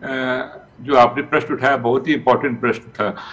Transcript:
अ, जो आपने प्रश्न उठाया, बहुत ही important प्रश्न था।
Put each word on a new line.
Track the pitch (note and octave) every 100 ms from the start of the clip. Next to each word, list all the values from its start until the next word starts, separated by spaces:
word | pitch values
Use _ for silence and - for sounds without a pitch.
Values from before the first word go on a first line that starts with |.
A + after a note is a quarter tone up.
अ, | C3+ C3 B2+ B2+ C3 - - -
जो | B2 C3+
आपने | A#2 C#3
प्रश्न | - D3+ -
उठाया, | B2+ B2+ A#2
बहुत | A#2+ C3 C#3
ही |
important | C#3+ - A#2+ C#3+ A#2
प्रश्न | A#2+ - -
था। | - G#2 G2+ -